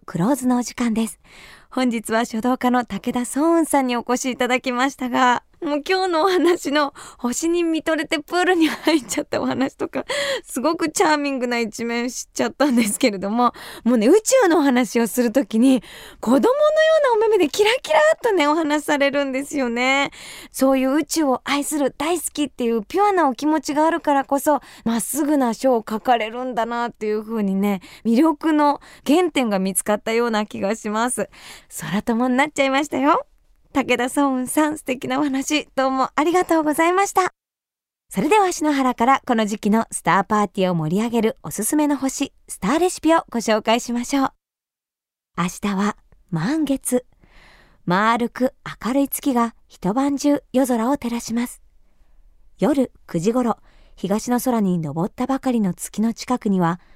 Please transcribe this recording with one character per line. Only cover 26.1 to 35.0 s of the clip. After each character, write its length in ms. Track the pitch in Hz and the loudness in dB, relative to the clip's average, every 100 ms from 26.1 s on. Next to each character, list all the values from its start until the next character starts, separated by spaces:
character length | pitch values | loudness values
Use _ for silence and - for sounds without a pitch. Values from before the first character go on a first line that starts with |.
| 233 | 0
れ 140 | 220 | 0
る 140 | 240 254 | -6 -6
ん 100 | 233 | -4
だ 100 | 226 | -4
な 220 | 240 240 | -4 -6
っ 40 | |
て 140 | - 214 | -6 -4
い 60 | |
う 100 | 214 | -4
風 220 | 214 226 | -4 -2
に 100 | 202 | 0
ね、 280 | 190 202 190 - - 226 | 0 0 -2 -6 -8 0
魅 120 | 233 | 4
力 320 | 320 311 320 | 4 2 0
の 260 | 302 294 285 - - - | 2 2 0 -8 -10 2
原 240 | 311 359 | 2 4
点 200 | 294 240 | 0 0
が 100 | 196 | 0
見 160 | 190 190 | -2 -2
つ 80 | |
か 120 | - 208 | -2 -4
っ 40 | |
た 120 | - | -2
よ 140 | 226 240 | -2 0
う 40 | |
な 140 | 214 214 | -2 -4
気 160 | 226 | -6
が 120 | 196 220 | -4 -4
し 140 | 214 | -4
ま 200 | 214 240 | -2 -2
す。 200 | 226 196 - - - _ - | -4 -6 -10 -20 -20 _ -12
空 200 | 156 190 | -4 -4
友 280 | - 226 254 | -2 -2 0
に 80 | 247 | 2
な 100 | 294 | 0
っ 20 | |
ち 120 | - | 0
ゃ 20 | |
い 60 | 269 | 0
ま 120 | 269 | 0
し 80 | 294 | -2
た 80 | 262 | 0
よ。 280 | 277 381 587 _ _ _ _ | 2 2 -2 _ _ _ _
武 260 | 285 233 240 | -4 0 0
田 120 | 254 | 0
双 120 | 285 | 0
雲 240 | 277 262 254 | 0 0 -2
さ 200 | - 302 | 0 0
ん、 120 | 302 | -2
素 40 | |
敵 240 | - 254 | -6 -6